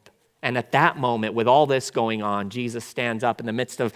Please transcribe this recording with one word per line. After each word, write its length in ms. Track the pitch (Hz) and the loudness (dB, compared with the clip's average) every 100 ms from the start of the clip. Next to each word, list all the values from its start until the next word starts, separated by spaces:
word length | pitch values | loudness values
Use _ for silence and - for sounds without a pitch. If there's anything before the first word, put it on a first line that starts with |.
| _ _ _ _ | _ _ _ _
And 140 | 135 123 | -4 -4
at 140 | 117 | 0
that 260 | 135 165 - | 2 2 2
moment, 360 | 127 117 107 | 0 0 -2
with 120 | 113 117 | 0 4
all 200 | 135 147 | 6 6
this 260 | 135 127 | 2 0
going 280 | - 113 110 | -2 -2 -2
on, 300 | 104 101 101 | -2 -4 -4
Jesus 340 | 117 120 117 | -6 -6 -6
stands 380 | - - 120 113 | -10 -6 -4 -2
up 160 | 120 110 | -2 -2
in 80 | 117 | -4
the 60 | |
midst 280 | 113 123 - | -4 -4 -2
of 120 | 120 | -4